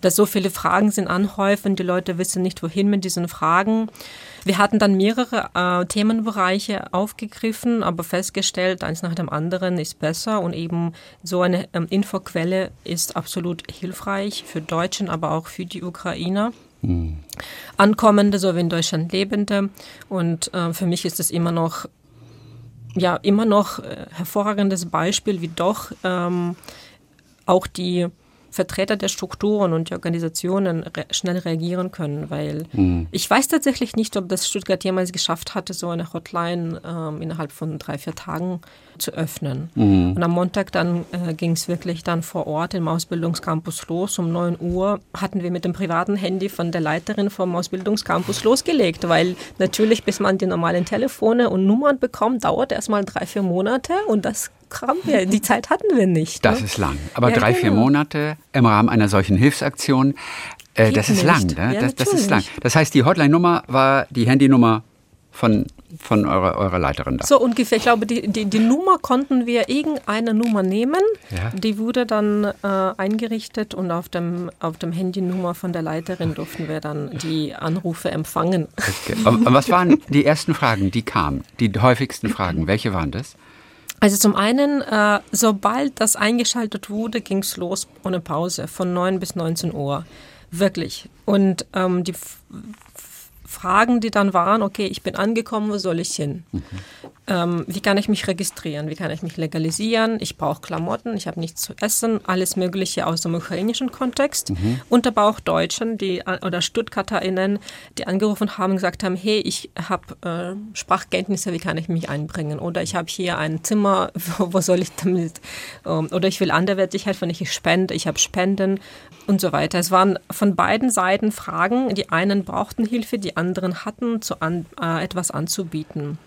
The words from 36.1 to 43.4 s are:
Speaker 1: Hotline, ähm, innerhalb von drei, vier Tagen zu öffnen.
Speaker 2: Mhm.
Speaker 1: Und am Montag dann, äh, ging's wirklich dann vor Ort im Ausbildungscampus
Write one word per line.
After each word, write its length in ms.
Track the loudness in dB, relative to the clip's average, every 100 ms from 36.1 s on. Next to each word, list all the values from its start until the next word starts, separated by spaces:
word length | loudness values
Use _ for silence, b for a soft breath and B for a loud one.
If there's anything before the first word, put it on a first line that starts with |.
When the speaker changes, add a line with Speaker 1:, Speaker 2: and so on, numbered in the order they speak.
Speaker 1:
Hotline, 680 | -8 -6 -4 -2 -2 -4 -6
ähm, 380 | -8 -6 -6 -6
innerhalb 300 | -8 -6 -8
von 260 | -6 -8 -6
drei, 220 | -8 -8
vier 160 | -8 -12
Tagen 440 | -8 -6 -4 -6 b b b b
zu 140 | -8
öffnen. 580 | -4 -6 -4 -6 -6 -6 2
Speaker 2:
Mhm. 380 | 6 6 4 2
Speaker 1:
Und 80 |
am 80 | 0
Montag 400 | 2 0 -2 -2
dann, 340 | 0 0 0 -4
äh, 240 | -6 -6 -2
ging's 320 | 0 0 -2
wirklich 360 | -4 -4 -6
dann 200 | -2 -2
vor 240 | -2 -6 -4
Ort 260 | -2 -2
im 140 | -2 -2
Ausbildungscampus 1000 | -2 -2 -2 -2 -2